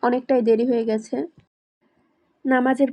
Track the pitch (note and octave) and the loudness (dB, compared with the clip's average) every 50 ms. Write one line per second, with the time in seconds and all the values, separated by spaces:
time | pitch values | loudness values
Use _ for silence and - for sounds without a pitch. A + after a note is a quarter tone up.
0 | - A#3+ B3 B3+ B3+ - C4+ B3 A3 A3+ A3+ A3 A#3+ C4 A#3+ A#3 A3+ A3+ A3 G#3+ | -2 -2 -2 -2 -2 0 0 0 2 2 2 2 2 0 0 -2 0 -2 -4 -4
1 | G#3+ - - B3+ D4+ F4 _ _ - _ _ _ _ _ _ _ _ _ _ _ | -4 -6 -8 -8 -8 -8 _ _ -20 _ _ _ _ _ _ _ _ _ _ _
2 | _ _ _ _ _ _ _ _ - C4 C4 B3+ B3+ C4 C4 C4 C#4 B3 | _ _ _ _ _ _ _ _ -4 0 0 2 2 0 2 2 0 -2